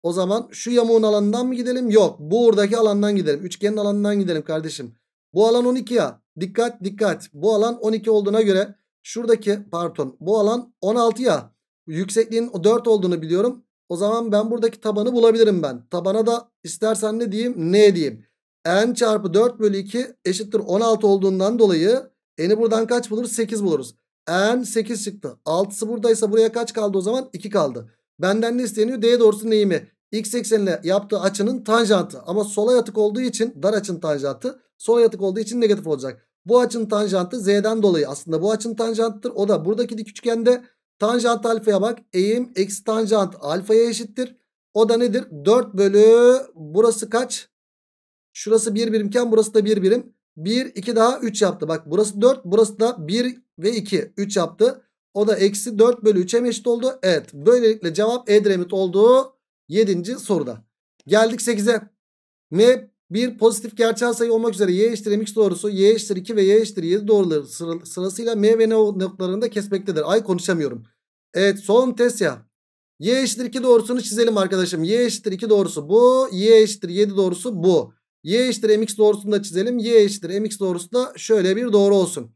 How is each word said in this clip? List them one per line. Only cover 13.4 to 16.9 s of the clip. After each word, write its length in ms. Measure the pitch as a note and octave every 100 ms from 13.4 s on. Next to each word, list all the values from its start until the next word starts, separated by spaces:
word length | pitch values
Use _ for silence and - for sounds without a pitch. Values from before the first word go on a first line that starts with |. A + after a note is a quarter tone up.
| A#3+ C4 _ _ _
O 80 | F3
zaman 360 | G3+ A#3 A#3
ben 180 | G#3 A3
buradaki 300 | A3+ A3+ A3+
tabanı 320 | A3 G#3 A3+
bulabilirim 500 | B3 A3+ A3+ G#3+ F#3
ben. 260 | D3 A#2+ _
Tabana 380 | F3 F3+ G#3 A3
da 240 | A#3 - _
istersen 540 | E3 - A3